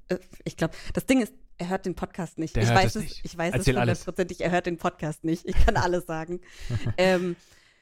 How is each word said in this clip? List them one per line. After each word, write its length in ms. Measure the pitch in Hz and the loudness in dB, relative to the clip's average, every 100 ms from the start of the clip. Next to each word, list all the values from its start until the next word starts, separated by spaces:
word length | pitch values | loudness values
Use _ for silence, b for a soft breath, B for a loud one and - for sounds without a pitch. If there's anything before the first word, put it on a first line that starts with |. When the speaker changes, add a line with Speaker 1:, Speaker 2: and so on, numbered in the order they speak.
| - | -6
Speaker 1:
Äh, 80 | - - - | -6 -6 -12
ich 140 | - - | -10 -4
glaub, 140 | 165 B B | -4 B B
das 140 | - - | -4 2
Ding 160 | 262 | 2
ist, 120 | 214 - - - | 2 -4 -20 -10
er 100 | 175 | -6
hört 160 | 190 190 | -4 -4
den 100 | 170 | -6
Podcast 420 | 190 - 165 - | -8 -8 -10 -6
nicht. 200 | 160 - | -4 0
Speaker 2:
Der 60 | |
Speaker 1:
Ich 60 | 113 | 2
Speaker 2:
hört 100 | 117 | 4
Speaker 1:
weiß 60 | - | 2
Speaker 2:
es 80 | 214 | -2
Speaker 1:
es, 60 | |
Speaker 2:
nicht. 180 | - - | -8 -8
Speaker 1:
ich 140 | - - | -10 -4
weiß 160 | 170 | -2
Speaker 2:
Erzähl 220 | 180 190 127 | 0 0 2
Speaker 1:
es 40 | |
Speaker 2:
alles. 200 | - 170 | 0 0
Speaker 1:
hundertprozentig, 420 | - 175 180 180 | -4 -4 -4 -2
er 100 | - | 0
hört 140 | 175 175 | 0 0
den 120 | 170 | -4
Podcast 460 | 180 - 156 156 | -4 -4 -6 -4
nicht. 240 | 160 165 - | -2 -2 2
Ich 80 | 190 - | 8 8
kann 120 | 175 | 6
alles 280 | 180 175 170 | 2 0 -2
sagen. 360 | 160 160 180 B B B | -8 -6 -10 B B B
Speaker 2:
<laughs> 280 | 117 - 113 | -4 -2 2
Speaker 1:
Ähm, 400 | 185 185 180 170 b b b b | 2 4 0 -4 b b b b